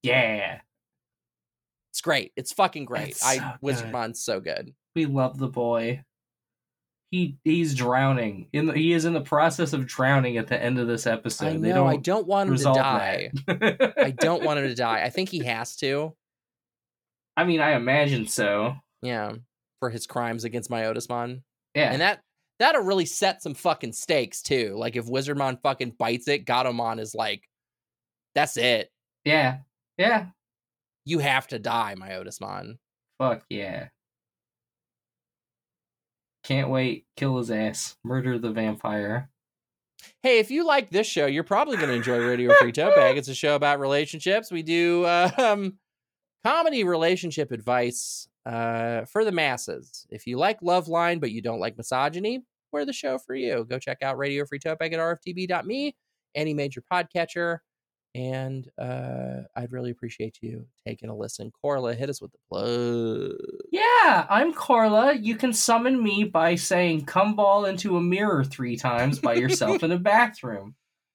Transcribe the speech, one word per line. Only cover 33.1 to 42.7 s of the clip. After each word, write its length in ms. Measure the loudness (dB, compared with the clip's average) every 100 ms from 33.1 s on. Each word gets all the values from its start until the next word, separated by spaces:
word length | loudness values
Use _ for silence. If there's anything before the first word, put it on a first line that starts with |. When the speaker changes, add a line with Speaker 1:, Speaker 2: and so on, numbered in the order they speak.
| _
Speaker 1:
Fuck 260 | -2 -2 _
yeah. 400 | -10 -8 -10 -12 _ _ _ _ _ _ _ _ _ _ _ _ _ _ _ _ _ _ _ _ _ _ _ _ _
Can't 240 | -2 -2 0
wait. 380 | 0 0 -4 _ -4
Kill 220 | -2 0
his 120 | -2
ass. 460 | -2 -2 -4 -10 -10
Murder 340 | -4 -2 0 -2
the 140 | -2
vampire. 800 | -2 -2 -2 -4 -4 -2 -4 -6 _ _ _ _ _ _ _ -20 _
Speaker 2:
Hey, 160 | 4 4
if 120 | 4
you 160 | 0 4
like 240 | 2 2
this 160 | 0 0
show, 180 | 2 2
you're 180 | 0
probably 340 | 0 2 2 0
gonna 160 | 0
enjoy 240 | 0 0 0
Radio 360 | 2 0 6 6
Free 160 | 6